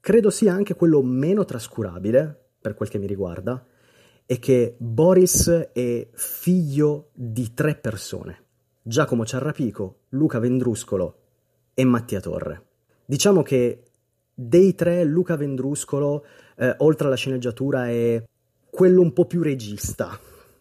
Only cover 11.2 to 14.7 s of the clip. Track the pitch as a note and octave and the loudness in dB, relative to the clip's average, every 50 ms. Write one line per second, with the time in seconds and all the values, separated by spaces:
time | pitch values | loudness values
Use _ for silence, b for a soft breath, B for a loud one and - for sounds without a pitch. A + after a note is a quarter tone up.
11.2 | _ _ _ _ _ _ _ _ _ _ _ - C3 B2+ B2 A#2 A2+ - G#2+ F#2+ | _ _ _ _ _ _ _ _ _ _ _ 0 2 2 2 0 -2 -4 -8 -8
12.2 | - F2 E2 E2 D#2+ D#2 D#2 - _ _ _ _ _ _ _ _ _ - C3+ C3+ | -6 -6 -8 -8 -8 -10 -10 -12 _ _ _ _ _ _ _ _ _ -8 -4 0
13.2 | - G#3 G3+ F3 C#3+ - C#3 B2+ A#2+ A#2+ - - _ _ _ _ _ _ _ _ | 2 4 4 4 2 2 0 0 0 0 -2 -6 _ _ _ _ _ _ _ _
14.2 | _ _ _ - B2+ A#2 C3+ F3 F#3+ G3 | _ _ _ -14 -4 2 6 6 6 6